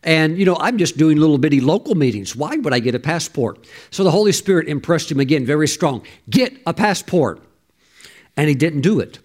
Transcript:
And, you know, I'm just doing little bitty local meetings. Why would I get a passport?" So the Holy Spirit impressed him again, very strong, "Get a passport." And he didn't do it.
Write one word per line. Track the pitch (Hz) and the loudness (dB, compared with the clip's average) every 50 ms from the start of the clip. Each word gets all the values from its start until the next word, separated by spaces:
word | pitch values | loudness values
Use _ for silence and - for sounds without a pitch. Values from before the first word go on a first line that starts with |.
| - | 0
And, | 165 160 160 156 156 160 175 | 0 2 2 2 0 0 2
you | 196 | 2
know, | 180 180 160 | 2 2 2
I'm | - 190 247 226 | 0 -2 0 0
just | 175 156 - | 0 -2 0
doing | 139 156 160 156 151 | 2 2 4 4 4
little | 151 160 147 139 | 4 4 4 2
bitty | 127 156 143 139 | 2 2 2 2
local | 123 135 160 214 - - 240 | 2 2 0 0 0 -2 0
meetings. | 175 143 123 107 104 98 95 - | 0 0 0 0 -2 -8 -10 -8
Why | 113 143 165 285 | -8 -6 -4 -4
would | 320 262 156 131 | -4 -2 0 -2
I | 123 | 0
get | 113 123 120 | 0 -2 -4
a | 101 | -2
passport?" | - 139 160 170 - - _ - 123 107 82 - _ - - - - _ | -4 -4 -4 -4 -6 -8 _ -4 -4 -4 -4 -8 _ -20 -20 -20 -20 _
So | - - 196 | -6 0 0
the | 190 | 2
Holy | 147 196 214 208 190 | 2 4 2 2 0
Spirit | - - - 190 175 151 - | 0 0 0 0 0 0 -2
impressed | 151 143 - - 170 160 - - | -6 -8 -2 -2 -2 -2 -2 -4
him | 151 135 | -2 -2
again, | 139 127 151 151 127 | 0 0 0 -2 0
very | 117 147 151 156 151 | -2 -2 0 0 -2
strong, | - - - 156 135 110 - - - - _ - | -2 -2 -2 -2 -2 -4 -10 -14 -20 -20 _ 0
"Get | 107 - 254 - - - - | 0 0 0 0 -4 -10 -8
a | - - | -8 -4
passport." | - 214 214 190 - - - - 180 147 110 78 - _ _ _ _ _ _ _ _ _ _ _ _ - - - - - _ _ | 0 0 0 0 -2 -4 -2 0 0 0 0 -2 -8 _ _ _ _ _ _ _ _ _ _ _ _ -20 -20 -20 -20 -20 _ _
And | - 147 151 | -2 0 0
he | 147 | 2
didn't | 131 143 170 160 147 131 | 2 0 -2 -2 0 0
do | 180 220 160 | 0 0 0
it. | 95 - - - _ | -2 -4 -10 -20 _